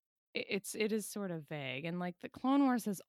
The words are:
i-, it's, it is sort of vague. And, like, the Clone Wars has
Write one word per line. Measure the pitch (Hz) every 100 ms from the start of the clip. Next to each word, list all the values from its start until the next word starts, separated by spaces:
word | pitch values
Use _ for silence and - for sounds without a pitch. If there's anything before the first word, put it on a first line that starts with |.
| _ _ _ -
i-, | -
it's, | 196 - -
it | 214
is | 214 190
sort | 208 196
of | 165 143
vague. | 151 135 127 165
And, | 180
like, | 180 -
the | -
Clone | - 254 277
Wars | 277 247 214
has | 185